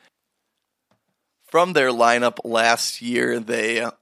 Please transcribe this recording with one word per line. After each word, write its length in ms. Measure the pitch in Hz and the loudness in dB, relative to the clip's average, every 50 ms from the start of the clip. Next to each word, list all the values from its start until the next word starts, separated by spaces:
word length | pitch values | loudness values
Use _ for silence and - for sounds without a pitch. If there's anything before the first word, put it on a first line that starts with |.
| _ _ _ _ _ _ _ _ _ _ _ _ _ _ _ _ _ _ _ _ _ _ _ _ _ _ _ _ _ | _ _ _ _ _ _ _ _ _ _ _ _ _ _ _ _ _ _ _ _ _ _ _ _ _ _ _ _ _
From 260 | _ - 160 175 185 | _ 0 0 0 2
their 200 | 180 151 135 131 | 2 2 2 2
lineup 480 | 123 117 117 117 120 120 120 120 117 - - | 2 4 4 4 4 4 2 0 -2 -4 -6
last 580 | - 113 113 113 117 120 117 - - - - | -2 0 2 2 2 2 0 -2 -6 -8 -8
year, 380 | 120 120 120 120 123 123 120 113 | -8 -4 -2 -2 -2 -2 -2 -4
they 420 | 113 107 113 117 110 110 117 113 117 117 - _ | -4 -6 -4 -4 -2 -2 -2 -4 -4 -6 -8 _